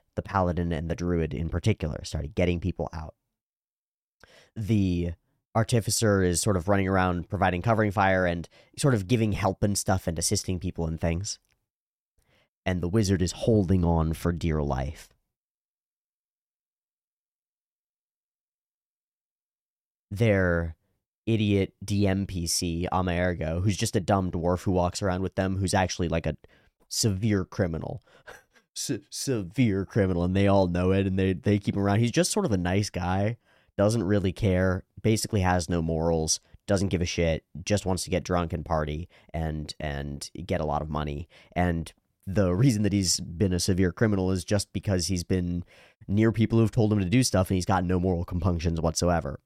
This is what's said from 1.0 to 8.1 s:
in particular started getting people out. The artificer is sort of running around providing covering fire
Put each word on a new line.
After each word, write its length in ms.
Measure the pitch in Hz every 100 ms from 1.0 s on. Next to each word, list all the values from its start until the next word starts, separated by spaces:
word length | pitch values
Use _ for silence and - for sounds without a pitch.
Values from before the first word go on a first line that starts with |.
| 87 85 78
in 160 | - 82
particular 540 | 85 110 101 76 -
started 320 | - 78 73
getting 240 | - 87 87
people 300 | 90 82 76
out. 220 | 82 78 - _ _ _ _ _ _ _ _ _ _ - - _
The 560 | - 101 107 95 87 87 85 _ _ _
artificer 680 | 113 110 117 104 - 110 98
is 180 | 90 85
sort 160 | 110 92
of 100 | 85
running 200 | 98 95
around 420 | 95 92 87 -
providing 320 | 95 92 90
covering 300 | 117 110 107
fire 340 | 101 95